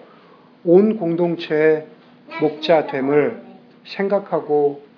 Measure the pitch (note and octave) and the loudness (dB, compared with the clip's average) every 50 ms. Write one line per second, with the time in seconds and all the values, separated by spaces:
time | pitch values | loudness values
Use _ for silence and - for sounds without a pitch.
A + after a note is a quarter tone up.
0 | - - _ _ _ _ _ _ _ _ _ _ - F3 E3+ F#3+ G#3+ A3 G#3 - | -12 -20 _ _ _ _ _ _ _ _ _ _ 2 4 6 6 6 4 0 -2
1 | F3+ E3 E3+ E3+ F3 E3+ E3 E3+ - - D#3 D3+ D#3 D#3 D#3 D3+ D#3 - - - | -4 -4 -2 -2 -2 -2 -2 -4 -6 -4 0 2 4 4 2 2 -2 -8 -18 -20
2 | _ _ _ _ _ - - - D#3 D3 D3 - - F3+ E3 D3+ C#3+ - D3+ C3+ | _ _ _ _ _ -14 -6 -4 -2 -4 -4 -2 0 2 2 2 0 -2 -4 -4
3 | C3 C#3 D3 D3+ C#3 A#2+ G#2+ G2+ - - - - _ _ _ _ - - - - | -2 0 2 2 2 0 -4 -8 -14 -20 -20 -20 _ _ _ _ -20 -12 -8 -6
4 | G3 G3 G3+ G3 G3 - F3 D3+ C#3 D3+ D3 D3 D3 C#3+ C#3+ - - - _ | -4 -2 -2 -4 -4 -4 -6 -6 -4 -2 0 0 0 0 -2 -6 -16 -20 _